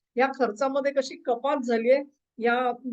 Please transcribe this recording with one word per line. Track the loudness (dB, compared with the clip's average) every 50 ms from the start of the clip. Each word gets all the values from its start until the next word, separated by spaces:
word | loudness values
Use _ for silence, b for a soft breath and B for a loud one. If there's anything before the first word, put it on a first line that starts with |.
| _ _ _
या | 0 0 0
खर्चामध्ये | 2 0 -2 -2 0 -2 -2 0 0 0 -2 0
कशी | 0 0 -2 -4 -8
कपात | -8 -4 -4 -4 -2 0 -2 -2 -2 0
झालीये, | 0 0 0 4 4 4 4 2 -4 _ _ _ _ _ -2
या, | 0 0 2 2 0 -2 -2 -4 -8 -8